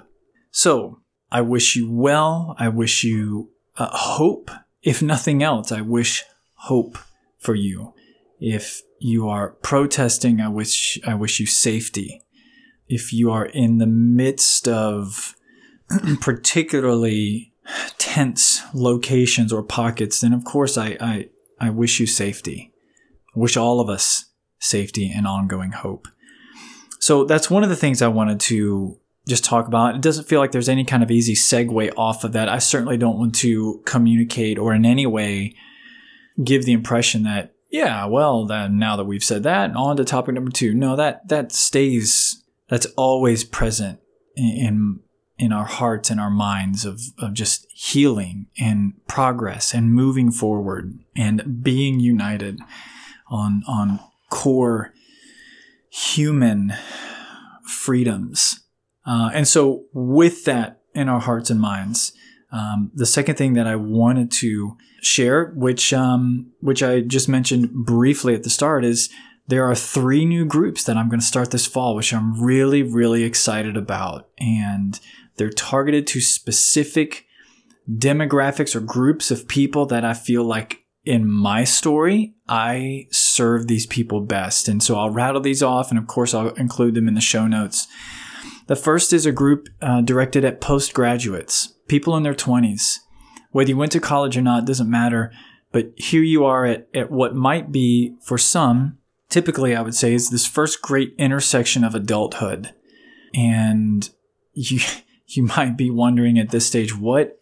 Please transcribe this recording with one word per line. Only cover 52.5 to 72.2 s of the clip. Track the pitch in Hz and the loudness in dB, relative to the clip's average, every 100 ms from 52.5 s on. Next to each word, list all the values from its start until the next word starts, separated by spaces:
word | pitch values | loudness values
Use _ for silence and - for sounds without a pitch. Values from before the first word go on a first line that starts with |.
| 101 - - - - - - _ | -12 -16 -20 -20 -20 -20 -20 _
on, | 110 104 101 - | -4 0 -2 -2
on | 110 101 101 - _ _ | -2 0 -2 -6 _ _
core | - 139 131 123 110 - _ _ _ - - - - _ _ _ | -2 2 2 2 0 -4 _ _ _ -20 -20 -20 -20 _ _ _
human | - - 156 151 147 117 104 101 110 - - - - - - - - | -8 -2 0 2 4 4 2 -2 -4 -12 -16 -16 -16 -18 -20 -20 -20
freedoms. | - - - 123 120 98 98 - - - _ _ _ _ 127 | -10 -6 0 2 2 -2 -4 -2 -2 -2 _ _ _ _ -4
Uh, | 117 113 | 0 0
and | 151 143 | 2 4
so | 160 135 123 - | 4 4 0 -6
with | 131 123 143 170 170 160 | -6 2 6 6 4 -2
that | 123 110 - _ | 0 -4 -10 _
in | 143 135 | -4 0
our | 123 | 0
hearts | 117 117 117 | 0 -2 0
and | 113 | 0
minds, | 104 98 95 117 - - - _ _ | 0 -2 -4 -4 -4 -8 -20 _ _
um, | 113 107 104 101 | -8 -4 -2 -4
the | 147 117 | -2 0
second | 147 139 - | 2 0 0
thing | 135 | 2
that | 120 113 | 2 0
I | 110 | -2
wanted | 107 113 117 127 120 - | 0 2 4 2 0 -2
to | 117 104 101 - _ _ | -2 -2 -4 -10 _ _
share, | - - 123 147 170 160 | -2 2 2 2 0 0
which, | 127 123 - | 0 0 0
um, | 131 127 123 123 123 123 _ | 2 2 2 2 -2 -6 _
which | 135 135 | -2 0
I | 131 127 | 2 2
just | 120 131 - | 2 0 2
mentioned | 131 123 123 120 | 0 2 2 0
briefly | 131 117 117 127 143 127 | -2 0 4 4 2 0
at | 110 | 0
the | 117 | 0
start, | - 147 147 | 0 2 2
is | 120 117 - - - _ - | 2 0 -2 -8 -20 _ -2
there | 131 127 | 2 2
are | 120 | 0
three | - 139 127 143 165 | -2 0 2 2 2
new | 170 156 | 2 2
groups | 151 170 - - | 2 0 0 -2
that | 113 | 0
I'm | 113 | 0
gonna | 117 | 0
start | - 127 123 | 0 0 0
this | 123 - | -2 -2
fall, | 131 123 107 | -2 -2 -2
which | 104 | -2
I'm | 113 | -2